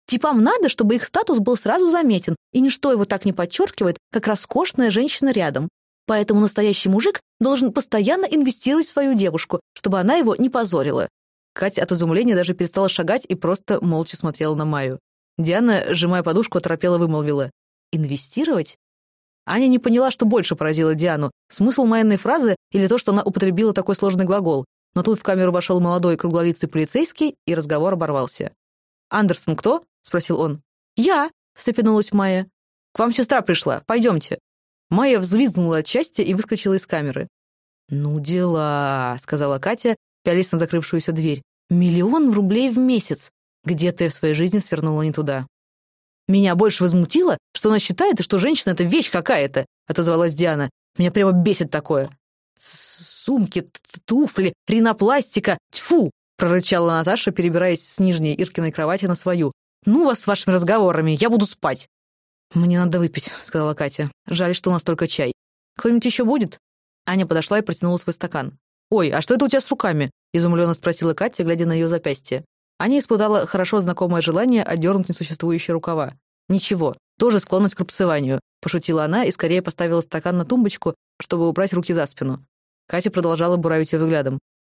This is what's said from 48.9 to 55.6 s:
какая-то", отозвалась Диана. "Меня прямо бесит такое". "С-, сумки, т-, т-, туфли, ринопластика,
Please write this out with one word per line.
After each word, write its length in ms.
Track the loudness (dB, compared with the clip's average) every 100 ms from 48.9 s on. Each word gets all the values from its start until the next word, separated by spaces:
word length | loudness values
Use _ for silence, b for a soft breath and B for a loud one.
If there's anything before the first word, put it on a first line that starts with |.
| 0 0
какая-то", 560 | -2 0 0 0 -2 -6 _ -6
отозвалась 460 | -2 2 2 0
Диана. 360 | 0 0 0 -4 -8 _ -2
"Меня 140 | 0
прямо 200 | 2 4
бесит 400 | 4 2 0 -2
такое". 380 | -4 -2 -2 -2 -8 _ _ _ -14
"С-, 680 | -10 -8 -8 -10 -10 -8 -2
сумки, 360 | 0 0 -4
т-, 80 | -8
т-, 300 | -14 -20 -12 -2
туфли, 480 | 0 0 0 -2 -2 0
ринопластика, 920 | 2 2 2 2 2 0 -2 -2 -2